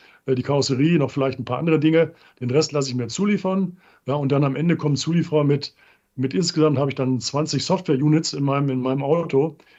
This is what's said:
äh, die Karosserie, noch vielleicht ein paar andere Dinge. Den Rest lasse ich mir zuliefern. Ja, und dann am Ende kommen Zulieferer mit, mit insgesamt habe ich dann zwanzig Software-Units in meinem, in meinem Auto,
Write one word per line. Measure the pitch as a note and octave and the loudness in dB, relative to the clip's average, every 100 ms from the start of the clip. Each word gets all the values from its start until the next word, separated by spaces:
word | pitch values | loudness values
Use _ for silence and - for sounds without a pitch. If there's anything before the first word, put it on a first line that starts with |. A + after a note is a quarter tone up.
| - _ - | -20 _ -4
äh, | |
die | C3 | -2
Karosserie, | B2 C#3+ C3+ B2+ D#3 E3+ | 0 0 0 0 2 2
noch | C3 | 0
vielleicht | - C3+ - | -2 -4 -4
ein | B2 | -6
paar | B2 | -4
andere | E3 D#3 | 0 2
Dinge. | D#3 D#3+ D#3+ - - _ | 4 4 2 -2 -20 _
Den | B2 | -2
Rest | C3+ D#3 | 0 0
lasse | D3 C3 | -2 -2
ich | |
mir | B2 A#2 | -4 -6
zuliefern. | D3 G3+ G3+ F#3+ F#3+ F#3 - _ _ | -2 0 0 0 -2 -2 -6 _ _
Ja, | - C#3+ | -6 -2
und | C#3 | 0
dann | C#3+ | 2
am | C#3+ C3+ | 2 0
Ende | E3+ D#3+ | 0 0
kommen | D3+ C#3 | 0 -2
Zulieferer | D#3+ E3+ E3+ D3+ | 0 0 2 2
mit, | D3 C#3+ - - _ _ _ | 2 2 -2 -14 _ _ _
mit | - B2+ | -6 -2
insgesamt | F#3 D#3+ D#3 D3+ C3+ | -2 -2 2 2 4
habe | C#3 | 0
ich | |
dann | C3 C3 B2+ | -2 -2 -2
zwanzig | - C#3 D#3 C#3+ | -4 -4 -2 -4
Software-Units | - E3+ F3 C3+ D3+ D#3 D#3 | -2 -2 0 0 2 2 0
in | D3 | -2
meinem, | C#3 C#3 C#3+ | -2 0 0
in | C3 | -2
meinem | B2+ C3+ | -2 -2
Auto, | C#3 E3+ E3 C3+ D#3+ - _ | 0 -2 0 0 0 -4 _